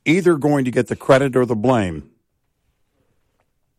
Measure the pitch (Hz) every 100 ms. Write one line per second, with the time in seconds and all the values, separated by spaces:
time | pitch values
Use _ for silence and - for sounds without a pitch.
0 | - 170 175 160 147 143 127 123 117 -
1 | - 131 139 127 120 113 120 127 95 78
2 | - _ _ _ _ _ _ _ _ _
3 | _ _ _ _ _ _ _